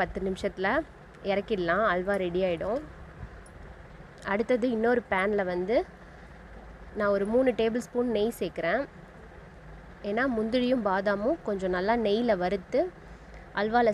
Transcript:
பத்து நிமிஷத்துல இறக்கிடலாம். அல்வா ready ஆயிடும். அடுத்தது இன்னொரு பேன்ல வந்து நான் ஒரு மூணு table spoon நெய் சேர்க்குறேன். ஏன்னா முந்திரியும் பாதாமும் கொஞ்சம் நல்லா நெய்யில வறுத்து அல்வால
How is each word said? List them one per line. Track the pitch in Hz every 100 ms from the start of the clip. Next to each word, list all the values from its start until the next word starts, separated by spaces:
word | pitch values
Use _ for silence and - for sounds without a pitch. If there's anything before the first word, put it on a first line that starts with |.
பத்து | 180 - 190
நிமிஷத்துல | 190 196 185 190 277 320 - - - 196
இறக்கிடலாம். | 196 202 185 170 180 220
அல்வா | 180 185 202
ready | 180 175 185
ஆயிடும். | 165 180 254 302 - - - - - - - - - - - - - -
அடுத்தது | 202 233 247 254 226
இன்னொரு | 226 247 -
பேன்ல | 190 202 208 180
வந்து | 180 185 254 370 - - - - - - - - - - 208
நான் | 202 202
ஒரு | 202
மூணு | 233 262 220
table | 226 233 -
spoon | 240 247 208
நெய் | 214 -
சேர்க்குறேன். | 185 160 165 214 285 - - - - - - - - - - - 208
ஏன்னா | 214 277 226
முந்திரியும் | 220 254 247 254 208
பாதாமும் | 190 196 202 220 330 -
கொஞ்சம் | 196 190 180
நல்லா | 196 240 214
நெய்யில | 208 240 190
வறுத்து | 180 196 - 254 359 - - - - - - -
அல்வால | 214 233 233